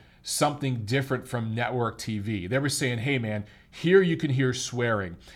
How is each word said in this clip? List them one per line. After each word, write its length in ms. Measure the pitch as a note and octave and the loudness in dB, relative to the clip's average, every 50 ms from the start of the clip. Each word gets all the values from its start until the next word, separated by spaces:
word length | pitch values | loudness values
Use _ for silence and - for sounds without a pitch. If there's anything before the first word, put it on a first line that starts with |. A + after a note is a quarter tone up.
| - - - - - | -20 -20 -20 -16 -10
something 640 | - - - D3+ D3 C#3+ C#3 C#3+ C3 B2 A2+ G#2 | -6 0 2 2 2 2 -2 -2 -2 -2 -2 -2
different 420 | G2 C3 C#3 C3 - C3+ A#2 - | 0 0 0 0 0 -4 -4 -4
from 260 | - - A#2+ A2+ A2 A2 | -6 -6 -4 -4 -4 -2
network 440 | A#2 A#2+ A2+ B2+ B2 A#2 A2 G#2 | -2 -2 -2 0 0 -2 -2 -2
T 220 | - - A#2 G#2+ G#2 | -6 -6 -4 -4 -4
V. 280 | G2+ A2+ A2 F#2+ F2 | -4 -4 -4 -4 -2
They 100 | F#2 B2 C3+ | -2 0 0
were 100 | C#3+ C#3 | 0 0
saying, 300 | - - C#3+ B2 A#2+ A2+ | 0 0 -2 -2 -2 -2
"Hey, 200 | A2 C#3+ C#3 B2 | -2 0 0 0
man, 260 | A#2 G#2+ G#2+ G#2 G2+ - - - - _ | 0 -2 -4 -4 -6 -8 -16 -20 -20 _
here 320 | - - - E3 F#3 G3 | -12 -2 2 6 6 8
you 140 | F#3+ E3+ E3 | 8 6 2
can 160 | - E3 C#3+ | 0 0 0
hear 220 | B2+ C3 C3+ B2+ B2 | 2 2 2 2 0
swearing. 640 | - - - B2 A#2+ A#2+ A#2 A2 G2+ F#2+ F2 E2+ - - - - | -2 -6 -4 -2 0 0 2 2 0 -2 -4 -8 -14 -18 -20 -20